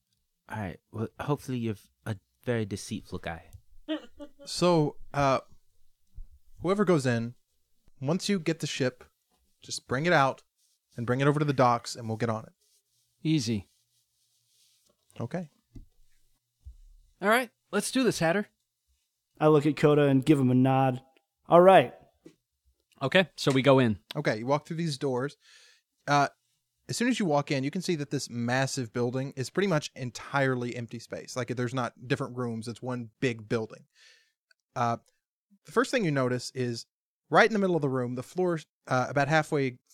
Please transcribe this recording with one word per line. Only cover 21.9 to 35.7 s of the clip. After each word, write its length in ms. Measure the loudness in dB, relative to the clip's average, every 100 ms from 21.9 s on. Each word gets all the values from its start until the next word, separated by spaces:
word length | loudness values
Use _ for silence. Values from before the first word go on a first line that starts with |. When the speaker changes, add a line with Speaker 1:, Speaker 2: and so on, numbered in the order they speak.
| -2 _ _ -20 _ _ _ _ _ _ -6
Speaker 3:
Okay, 280 | 0 2 2 -2
so 120 | 0
we 100 | 4
go 180 | 6 6
in. 200 | 6 0 -6 -4
Speaker 2:
Okay, 220 | -2 -2
you 60 | -2
walk 200 | -2 -4
through 100 | -6
these 200 | -6 -4
doors. 400 | -4 -2 -4 -10 _ -20 -20 _ _ _ 0
Uh, 200 | 2 0 -4 _ _ _ _ -10
as 80 | -2
soon 100 | 0
as 100 | 0
you 80 | 0
walk 240 | 0 0
in, 140 | -2
you 80 | -4
can 100 | -4
see 140 | -4 -4
that 140 | -4
this 200 | -6 -6
massive 640 | -6 -2 -2 -2 -4 -6
building 400 | -4 -2 -4 -6 -8
is 120 | -8
pretty 180 | -4 0
much 220 | -2 -4 -10
entirely 800 | -12 -12 -6 0 0 0 -4 -8
empty 240 | -12 -14
space. 380 | -12 -12 -10 -8
Like, 100 | -6 -4
there's 180 | -4
not 200 | -4 -6 -8 -6
different 280 | -4 -4 -6
rooms. 320 | -6 -6 -10
It's 140 | -10
one 280 | -8 -8 -10 _
big 260 | -4 -4 -4
building. 380 | -4 -4 -12 _ _ -20 _ _ _ _ _ _ -4
Uh, 220 | -2 -4 _ _ _ _ _ _
the 40 | -6